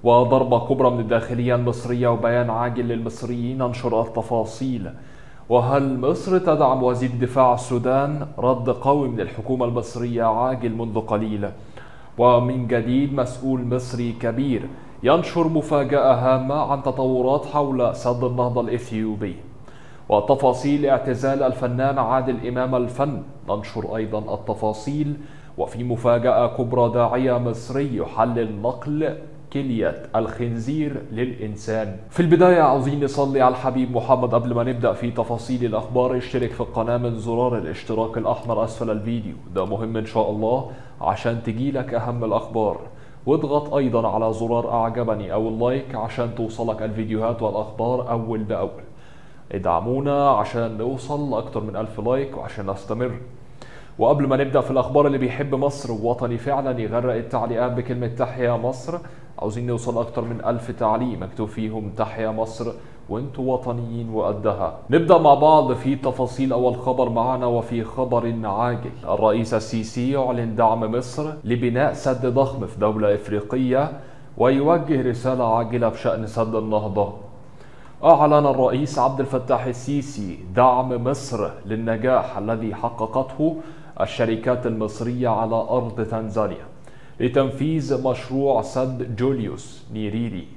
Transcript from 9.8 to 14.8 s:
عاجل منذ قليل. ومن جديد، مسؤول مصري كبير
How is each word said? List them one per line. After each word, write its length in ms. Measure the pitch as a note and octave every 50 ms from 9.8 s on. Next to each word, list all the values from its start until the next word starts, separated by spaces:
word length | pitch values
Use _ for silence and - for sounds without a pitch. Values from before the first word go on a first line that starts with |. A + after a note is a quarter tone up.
| G#2+ - - B2 A#2+ A#2+ A#2 A#2 A#2
عاجل 480 | A2+ A2 A2+ B2 C3 C3 A#2 A#2 A#2
منذ 280 | A2 A2+ A#2 A2+ G#2 A2
قليل. 480 | A2 - G#2+ G#2 A2 G#2+ G#2+ G2+ G2+ G2 - - - - - - - - - - - - - A#2
ومن 480 | A#2+ B2 A#2+ A#2+ B2 B2 B2+ B2+ A#2+
جديد، 480 | A2 B2 A#2 A2 B2 B2 C3+ C#3+ C#3 C#3
مسؤول 460 | C3+ B2 A2+ - - C3 C3 C3 B2+ A#2+ A#2+ B2
مصري 380 | B2+ B2 B2 B2 A#2+ A#2+ A#2
كبير 500 | A2 - B2 A#2 A2 B2+ C#3 C#3 B2 G2+ - - - -